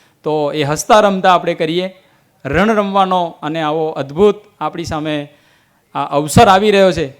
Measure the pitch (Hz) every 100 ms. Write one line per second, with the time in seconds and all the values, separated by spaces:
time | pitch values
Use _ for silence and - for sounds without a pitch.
0 | _ _ 156 151 147 151 139 156 - 220
1 | 208 190 190 175 175 170 160 170 185 -
2 | _ _ _ _ 135 151 214 214 202 196
3 | 190 185 170 - 151 165 151 156 156 156
4 | 139 147 208 202 _ - 156 170 165 160
5 | 156 151 143 _ _ _ _ _ _ 143
6 | 143 143 151 - 220 190 214 196 190 165
7 | 139 -